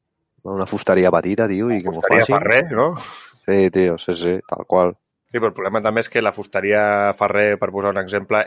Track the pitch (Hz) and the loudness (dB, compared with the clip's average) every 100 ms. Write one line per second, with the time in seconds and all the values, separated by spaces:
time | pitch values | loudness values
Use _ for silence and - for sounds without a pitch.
0 | _ _ _ _ 98 98 95 101 - 95 | _ _ _ _ -10 -6 -6 -4 2 4
1 | 92 85 85 104 110 95 117 107 90 82 | 4 2 0 -2 0 0 -2 -2 -4 -4
2 | 95 113 113 101 95 123 165 117 151 170 | 2 2 4 2 4 2 2 0 0 -2
3 | - - - _ - 98 92 92 90 82 | -14 -18 -20 _ 0 2 4 4 2 0
4 | - 85 87 92 - 87 - 92 90 - | -4 -4 -2 -2 -4 -8 0 2 2 -2
5 | _ _ _ 120 110 92 98 110 107 110 | _ _ _ -2 -2 -2 -4 -2 -2 -2
6 | - 120 101 - - 95 98 104 104 101 | -2 -2 -2 -4 -8 -4 0 2 2 2
7 | 101 - 101 101 104 101 98 98 101 98 | 0 0 0 2 0 0 -4 -2 -2 -4
8 | 92 101 98 107 | -4 -6 -2 -2